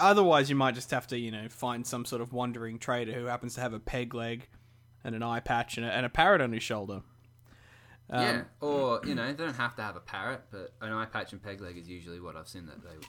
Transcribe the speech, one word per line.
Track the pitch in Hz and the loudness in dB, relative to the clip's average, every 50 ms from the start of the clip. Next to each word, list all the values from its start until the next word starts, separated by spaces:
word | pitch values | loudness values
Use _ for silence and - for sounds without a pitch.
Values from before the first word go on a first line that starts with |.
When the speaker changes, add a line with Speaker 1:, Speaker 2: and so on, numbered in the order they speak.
Speaker 1:
otherwise | 175 196 202 208 196 175 156 143 135 143 | 10 10 10 10 10 10 10 8 8 6
you | 143 | 4
might | 139 131 131 117 | 4 4 4 2
just | 123 - - | 0 -2 -2
have | 139 127 - | -2 -2 -2
to, | - 127 120 | -2 -4 -4
you | 117 113 | -4 -4
know, | 110 107 107 113 | -6 -8 -8 -10
find | - - 127 123 120 120 117 | -8 -4 -4 -2 -2 -2 -4
some | - 131 120 120 | -4 -4 -4 -4
sort | - 127 117 | -4 -4 -4
of | 117 117 123 | -4 -4 -4
wandering | 123 123 123 120 117 113 113 113 113 | -2 -2 -2 -2 -4 -6 -8 -8 -6
trader | - - 123 123 117 110 123 | -2 -2 0 0 0 -2 -4
who | 123 120 | -4 -4
happens | 123 120 123 - 120 - | -4 -4 -4 -6 -6 -6
to | 123 | -4
have | 127 120 | -4 -4
a | 113 110 | -4 -6
peg | - - - 123 123 117 | -8 -4 -4 -4 -4 -4
leg | 123 117 117 117 117 120 - - - - - - - - _ _ _ - | -4 -4 -4 -4 -4 -6 -8 -14 -20 -20 -20 -20 -20 -20 _ _ _ -12
and | - - 110 | -8 -6 -4
an | 110 | -4
eye | 117 117 117 117 | -2 -2 -2 -2
patch | - - 123 117 120 - - 120 | 0 0 2 2 0 -2 -4 -6
and | 117 | -4
a, | 117 | -2
and | 92 120 127 | 0 0 0
a | 117 | 0
parrot | - - 160 196 202 165 | 4 6 8 8 8 6
on | 131 120 | 4 2
his | 113 107 | 0 -2
shoulder. | - - 117 107 98 101 98 92 - - _ _ _ _ _ _ - - - - - - - - - - - - _ - | -2 -4 -4 -4 -4 -6 -8 -10 -10 -14 _ _ _ _ _ _ -20 -20 -20 -20 -20 -20 -20 -20 -20 -20 -20 -20 _ -4
Um, | - 123 | -2 0
Speaker 2:
Yeah, | 123 120 120 120 - - - - | 2 2 0 -2 -4 -8 -12 -6
or, | 147 147 143 139 135 127 117 110 - | -2 0 0 2 2 2 2 0 0
you | - 139 | -2 -2
know, | 120 117 | -2 -2
they | 135 | -4
don't | 143 147 165 156 127 | -4 -4 -6 -6 -4
have | 123 120 117 - | -2 -4 -4 -4
to | - | -6
have | 107 104 90 | -8 -8 -8
a | 87 | -10
parrot, | - - - 95 98 120 135 - - - | -12 -10 -8 -6 -4 -4 -6 -8 -10 -14
but | 107 98 87 - - - | -14 -14 -14 -14 -14 -10
an | 110 110 | -8 -6
eye | 110 113 113 | -4 -4 -4
patch | 110 - 107 98 - | -4 -6 -6 -8 -8
and | 104 92 | -10 -14
peg | 98 101 98 98 | -12 -12 -12 -10
leg | 98 87 90 87 | -12 -12 -12 -14
is | 82 87 | -14 -14
usually | 90 87 82 85 85 87 | -14 -14 -14 -14 -14 -12
what | 87 82 76 | -12 -12 -14
I've | 78 82 | -14 -14
seen | - - 92 85 | -14 -16 -16 -16
that | 78 - - - | -16 -16 -18 -18
they, | 85 80 78 76 | -18 -18 -18 -18